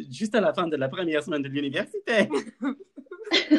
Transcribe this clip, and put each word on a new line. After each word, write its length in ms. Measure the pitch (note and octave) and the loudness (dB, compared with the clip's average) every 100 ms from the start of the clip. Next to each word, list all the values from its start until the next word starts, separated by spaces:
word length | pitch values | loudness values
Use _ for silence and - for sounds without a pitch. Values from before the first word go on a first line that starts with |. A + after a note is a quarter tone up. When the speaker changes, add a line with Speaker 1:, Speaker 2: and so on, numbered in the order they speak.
| C#3+ | -6
Speaker 1:
juste 240 | A#2+ G#3+ | -6 0
à 60 | A3+ | 2
la 120 | F3 | 4
fin 140 | E3+ E3 | 2 0
de 80 | |
la 140 | D3 C3+ | 0 -2
première 340 | F3+ E3+ D3+ | -2 0 0
semaine 200 | D3 D3 | 0 -2
de 60 | C#3 | -2
l'université. 800 | C#3 C#3+ D3+ A#3 G#4 - A3+ F#3+ C#3+ - - | -2 -2 -2 -4 -6 0 2 2 0 -4 -6
Speaker 2:
<laughs> 480 | C4+ - - - - F#4 A4 F#4 E4 | -6 -6 -12 -20 -18 -12 0 0 4